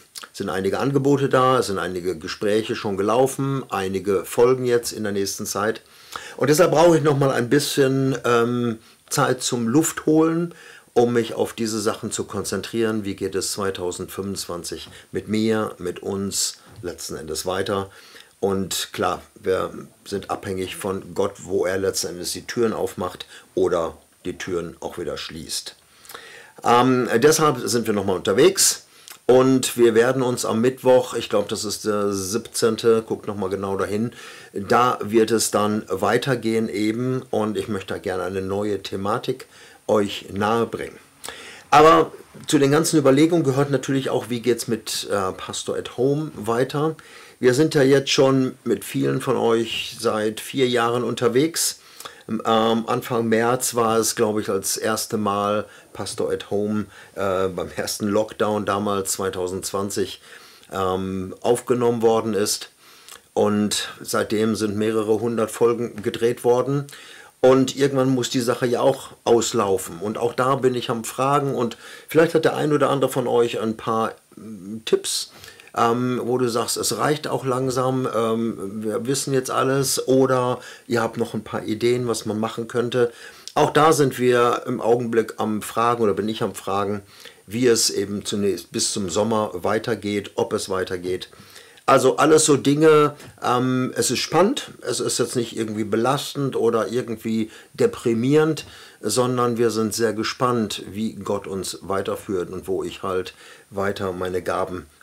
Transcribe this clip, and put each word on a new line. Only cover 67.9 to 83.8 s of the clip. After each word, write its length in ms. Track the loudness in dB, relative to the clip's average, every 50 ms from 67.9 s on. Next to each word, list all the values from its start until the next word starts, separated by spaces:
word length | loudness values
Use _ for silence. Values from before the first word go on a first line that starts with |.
| 2 2 2 2
muss 220 | 2 0 0 -2
die 100 | -2 0
Sache 240 | 0 0 0 0 0
ja 160 | 0 0 2
auch 300 | 2 2 2 0 -4 -14 -20 -4 _
auslaufen. 720 | 4 4 4 4 2 0 0 2 2 2 0 -2 -4 -10 -8
Und 180 | -6 -6 -4
auch 160 | -2 -2 -2 0
da 220 | 0 0 2 2
bin 200 | 2 2 2 2
ich 140 | 0 -2 -4
am 160 | -4 -4 -6
Fragen. 500 | -6 -4 -2 0 2 2 2 2 0 0
Und 220 | -2 -2 -2 -4 -8 -14 -20 -20 -20 -12 0
vielleicht 260 | 2 4 4 4 4
hat 120 | 2 2
der 100 | 2 2
ein 160 | 0 0 0 2
oder 160 | 2 2 2
andere 220 | 2 2 0 0
von 160 | 0 -2 0
euch 340 | 2 2 2 2 2 0 -2
ein 160 | -2 -4 -4
paar, 360 | -4 -4 -2 0 0 0 -2 -4 -8 _ _ _
mm, 440 | -18 -16 -16 -16 -14 -12 -12 -12 -10 -2
Tipps, 440 | 0 0 0 0 -2 -4 -6 -6 -8 -12 -18 -20 -20 -20 -20 -20 -8 -2
ähm, 440 | 0 2 2 2 2 0 0 -2 -2 -2
wo 140 | -2 0 0
du 100 | 0 0
sagst, 280 | 0 0 -2 -2 -4 -4
es 180 | -2 -2 -2
reicht 320 | 0 0 0 0 -2 -2 -4
auch 160 | -4 -4 -2
langsam, 640 | -2 -2 -2 -2 -2 0 0 0 0 0 0 -2 -2 -2
ähm, 680 | 0 0 0 0 0 -2 -2 -4 -6 -8 -8 -8 -6 -6
wir 240 | -4 -4 -4 -2
wissen 280 | -4 -4 -4 -2 -2 -2
jetzt 160 | -2 -2 -2
alles. 580 | -2 -2 0 0 0 0 0 0 -2 -2 0 2
Oder 500 | 4 4 4 4 4 2 2 0 -2 -4 -6 -12 -20 -18 -8
ihr 160 | -4 -2 0 0
habt 160 | -2 -2 -4
noch 160 | -4 -4 -4
ein 100 | -6 -8
paar 200 | -6 -8 -6 -6
Ideen, 440 | -4 -4 0 0 2 2 0 0 -2
was 160 | -4 -4 -4
man 160 | -4 -4 -2
machen 260 | -2 -4 -4 -6 -8
könnte. 460 | -4 -2 -2 -2 0 2 2 2 0 0 -4 -16 -20 -20 -20 -20 -6 0
Auch 160 | 2 2 2
da 220 | 4 4